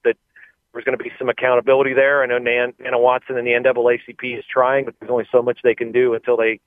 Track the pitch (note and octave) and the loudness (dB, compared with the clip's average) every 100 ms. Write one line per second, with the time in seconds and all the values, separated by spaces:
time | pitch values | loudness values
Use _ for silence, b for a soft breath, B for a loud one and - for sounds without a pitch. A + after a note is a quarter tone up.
0 | A#2+ - _ b b b _ A#2+ B2+ B2 | -4 -4 _ b b b _ -8 -6 -6
1 | A#2+ - B2+ - B2+ B2 A#2 C3+ C3+ C3 | -8 -8 -6 -2 0 0 2 2 2 2
2 | C3+ C#3+ B2 B2 A#2+ B2 B2 - B2+ B2 | 2 2 0 -2 0 -2 -2 -6 -4 0
3 | B2 B2+ - B2+ A#2+ A#2+ C3 B2 A#2+ A#2+ | 2 0 -2 -6 0 0 2 2 2 0
4 | - - B2+ A#2 - C3 B2+ C3+ A#2 - | -6 -12 -10 -10 -4 0 2 0 -4 -12
5 | A2+ A#2+ G#2 B2 A#2+ A#2 A#2+ A2 A#2 A#2+ | -4 -4 2 0 0 0 0 0 -2 2
6 | B2+ A2+ - A#2 A2+ G#2+ | 2 0 0 0 0 -2